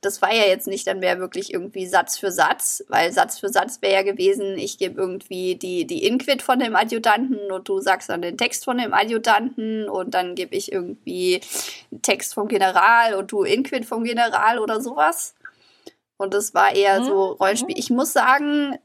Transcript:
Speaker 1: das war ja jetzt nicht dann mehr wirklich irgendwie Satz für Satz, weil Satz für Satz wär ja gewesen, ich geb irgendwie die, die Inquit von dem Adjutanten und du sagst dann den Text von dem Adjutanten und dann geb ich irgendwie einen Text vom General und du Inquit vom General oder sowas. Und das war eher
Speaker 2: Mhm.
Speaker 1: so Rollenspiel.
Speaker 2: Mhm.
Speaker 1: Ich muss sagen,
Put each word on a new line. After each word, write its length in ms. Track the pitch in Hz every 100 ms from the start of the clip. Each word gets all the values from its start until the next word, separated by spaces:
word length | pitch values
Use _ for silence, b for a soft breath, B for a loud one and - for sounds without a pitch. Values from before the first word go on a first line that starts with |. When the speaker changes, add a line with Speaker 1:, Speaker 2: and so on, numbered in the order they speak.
Speaker 1:
das 220 | 196 -
war 100 | 190
ja 120 | 226
jetzt 220 | 208 190 -
nicht 180 | 190 -
dann 120 | 190
mehr 180 | 185 180
wirklich 340 | 185 185 196
irgendwie 340 | 180 196 190 185
Satz 300 | 185 175 -
für 120 | 196
Satz, 520 | 180 156 - - - -
weil 240 | - 170
Satz 260 | 180 - -
für 80 | 196
Satz 340 | 196 190 -
wär 80 | 196
ja 120 | 190
gewesen, 540 | 196 196 185 196 196 190
ich 200 | - -
geb 180 | 185 -
irgendwie 580 | 185 190 - 185 185 180
die, 300 | 185 180 165
die 180 | 175 220
Inquit 360 | 254 277 269
von 160 | - 254
dem 160 | 240 214
Adjutanten 760 | 226 226 226 214 262 214 202
und 160 | 185 190
du 120 | 190
sagst 280 | 185 185 -
dann 140 | 175
den 140 | 175 -
Text 260 | 240 -
von 140 | - 247
dem 160 | 220
Adjutanten 960 | - 220 226 226 208 240 - 220 220 208
und 260 | 190 180
dann 200 | 185 180 180
geb 160 | 180
ich 200 | 196 -
irgendwie 680 | 190 180 214 - 180 180 180 B B B B B
einen 100 | -
Text 320 | - 196 -
vom 140 | - 208
General 640 | 202 190 185 202 233 226
und 160 | 196 196
du 120 | 208
Inquit 400 | 190 226 269 262
vom 180 | 226 233
General 540 | 233 233 233 202 214 240
oder 220 | 214 220
sowas. 540 | 254 285 302 339 - _ B B B B B B _ -
Und 140 | 196
das 180 | 202 202
war 200 | 190 196
eher 260 | 196 196 196
Speaker 2:
Mhm. 40 |
Speaker 1:
so 200 | 254 196 190
Rollenspiel. 420 | - 190 226 269 -
Speaker 2:
Mhm. 20 |
Speaker 1:
Ich 100 | -
muss 220 | 247 285
sagen, 600 | 277 240 277 294 294 285 -